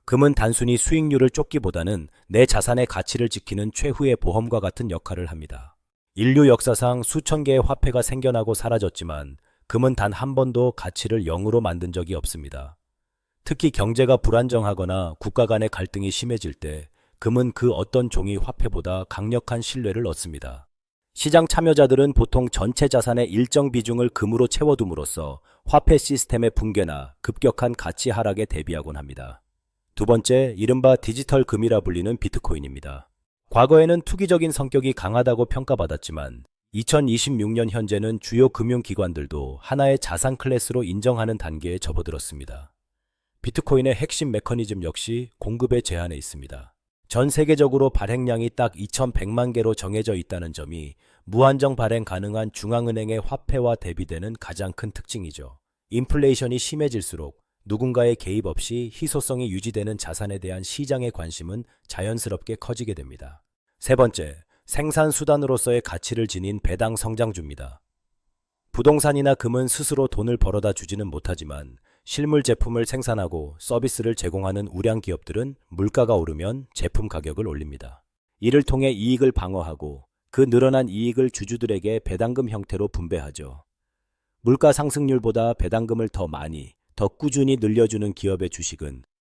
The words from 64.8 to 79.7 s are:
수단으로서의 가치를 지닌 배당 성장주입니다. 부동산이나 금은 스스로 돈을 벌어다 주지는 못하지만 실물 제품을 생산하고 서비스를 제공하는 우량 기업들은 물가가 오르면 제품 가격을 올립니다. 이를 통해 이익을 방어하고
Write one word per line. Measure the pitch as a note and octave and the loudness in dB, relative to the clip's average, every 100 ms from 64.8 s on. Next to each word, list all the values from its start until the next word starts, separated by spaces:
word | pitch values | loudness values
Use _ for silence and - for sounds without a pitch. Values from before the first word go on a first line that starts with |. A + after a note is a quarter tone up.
| D3+ D#3 D#3 | 0 2 2
수단으로서의 | D3 D#3 D3 C#3 B2+ B2 A#2+ | 2 2 2 2 0 2 0
가치를 | - E2+ - A2+ A2 | -2 -10 -6 -4 -4
지닌 | F#2 F#2+ G#2 | -4 -6 -2
배당 | - F#2 A2 A2+ | -2 0 -2 -2
성장주입니다. | A2+ A2+ A2+ F2+ D2+ C#2+ B1+ B1 _ _ _ _ _ _ _ _ _ | -4 -2 -2 -2 -12 -14 -16 -18 _ _ _ _ _ _ _ _ _
부동산이나 | - C3+ D3+ D3+ C#3+ C#3 C3+ | 2 4 6 2 2 2 2
금은 | - A#2+ C3 | 0 -2 -2
스스로 | - D3 C3+ C3 | -2 -2 0 0
돈을 | - A2+ A#2+ | -2 -2 0
벌어다 | - G2 G#2 | 0 2 -2
주지는 | F#2+ E2 G2+ G2 | -4 -8 -8 -8
못하지만 | D2 - F#2 D2+ C#2+ C#2 A#1+ _ _ - | -8 -6 -8 -8 -14 -16 -20 _ _ -10
실물 | - D3 D3+ | -4 2 4
제품을 | C3+ A#2 - A#2 A#2 | 4 2 2 0 -2
생산하고 | C3 B2+ A2 F2+ E2 D2 D2+ | -4 -4 -2 -2 -6 -8 -12
서비스를 | - A#2+ B2 - A#2 A2+ | -4 -2 -2 -2 -2 -2
제공하는 | F2+ F#2 F#2+ G2+ G2+ | -4 -4 -4 -4 -6
우량 | F2 A2 A2 | -2 -2 -2
기업들은 | F#2+ E2 - F2 C3 C#3 _ | -4 -8 -6 -6 -6 -10 _
물가가 | F2 G#2 - A#2 G#2 | -2 0 2 4 2
오르면 | E2 D2+ F#2 B2 C3 | 0 -4 -6 -6 -10
제품 | - F2+ - G#2 | -6 0 0 -2
가격을 | D#2+ D2+ D2+ G#2+ | -6 -8 -6 -6
올립니다. | D2 D2+ C#2 B1 - _ _ _ _ | -6 -10 -12 -16 -20 _ _ _ _
이를 | A2 C#3+ | 4 4
통해 | C#3+ C3 C3+ | 4 0 0
이익을 | G#2+ A2+ B2+ C3 | 0 0 4 4
방어하고 | - F#2 F#2+ D#2+ | 2 -4 -6 -6